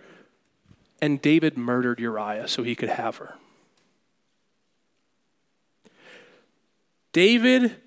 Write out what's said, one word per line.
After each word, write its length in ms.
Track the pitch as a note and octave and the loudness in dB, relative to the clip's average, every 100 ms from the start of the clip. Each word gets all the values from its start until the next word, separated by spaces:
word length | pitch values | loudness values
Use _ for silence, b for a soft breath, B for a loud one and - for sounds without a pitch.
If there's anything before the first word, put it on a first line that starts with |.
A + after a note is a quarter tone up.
| b b b b _ _ _ _ _ - | b b b b _ _ _ _ _ -6
And 200 | D3+ C#3+ | -4 0
David 360 | D3 D#3+ D#3 B2+ | 2 2 2 -4
murdered 420 | A#2+ B2 B2 A#2+ | -4 -2 -2 -4
Uriah 480 | A#2 G#2+ G#2 G#2+ A#2+ | -6 -6 -6 -8 -8
so 160 | - | -6
he 120 | A#2 A#2 | -6 -6
could 120 | A#2 | -6
have 300 | - A2+ - | -6 -8 -10
her. 180 | - - _ _ _ _ _ _ _ _ _ _ _ _ _ _ _ _ _ _ _ _ _ _ _ _ _ b b b b b b _ _ _ _ _ _ | -16 -20 _ _ _ _ _ _ _ _ _ _ _ _ _ _ _ _ _ _ _ _ _ _ _ _ _ b b b b b b _ _ _ _ _ _
David 640 | E3 G3 A#3 B3 B3+ A#3+ - | 4 6 6 4 4 2 -4